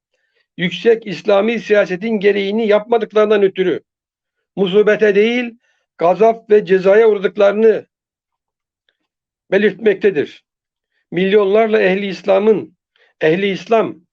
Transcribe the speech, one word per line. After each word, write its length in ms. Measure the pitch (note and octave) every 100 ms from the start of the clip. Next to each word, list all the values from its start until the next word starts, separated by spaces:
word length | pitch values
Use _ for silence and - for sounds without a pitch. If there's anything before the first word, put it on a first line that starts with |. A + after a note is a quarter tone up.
| _ _ _ _ _ -
yüksek 500 | F3 F3+ A3+ A3+ G#3+
İslami 520 | D#3 G#3 G3+ A3 A3+
siyasetin 600 | - G#3 G3 F3+ A3+ G#3+
gereğini 480 | G3+ G3+ G3 G#3+ A3
yapmadıklarından 760 | G#3 G#3+ A#3 A3 G#3+ G#3+ G#3+
ötürü 380 | F#3+ F#3 F#3 B2 - _ _ _ _ _ _ -
musibete 600 | F#3+ G3+ G#3 F#3+ G#3+ G3
değil, 400 | A3 B3 A#3 A3+ _ _ _ -
gazap 520 | E3+ F3+ A3+ A3+ -
ve 160 | G#3 F3
cezaya 440 | F#3+ F#3 G#3 A3+
uğradıklarını 760 | G3+ G3 G3+ G3+ G#3 A3+ F3 - _ _ _ _ _ _ _ _ _ _ _ _ _ _ _ _
belirtmektedir. 920 | F#3+ G#3 G3 A3 G3 G#3 D3+ G#2+ - _ _ _ _ _ _ _
Milyonlarla 720 | E3 F#3+ G#3 G3 G#3 A3+ A3
ehli 260 | F#3+ F#3+ G3+
İslam'ın, 720 | F#3 G3+ F#3+ G#3+ F#3+ - _ _ _ _ _
ehli 260 | D#3 F3 G3+
İslam, 480 | F#3 - A3+ D#3 - _